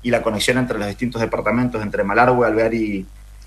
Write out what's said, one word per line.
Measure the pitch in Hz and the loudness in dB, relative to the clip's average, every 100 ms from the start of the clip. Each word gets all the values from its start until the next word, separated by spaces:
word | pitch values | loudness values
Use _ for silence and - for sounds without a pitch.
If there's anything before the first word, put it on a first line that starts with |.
y | 123 | 0
la | 117 | 0
conexión | 113 104 131 123 | 0 0 0 0
entre | 120 107 | 0 -2
los | 101 | -4
distintos | 98 120 117 | -4 -4 -2
departamentos, | 110 - 101 120 123 110 | -2 -2 0 0 0 -2
entre | 104 101 | -4 -2
Malargüe, | 98 117 127 123 113 | 0 4 4 4 2
Alvear | 107 113 | 2 2
y, | 113 107 98 92 - - - | 0 -2 -4 -8 -16 -20 -20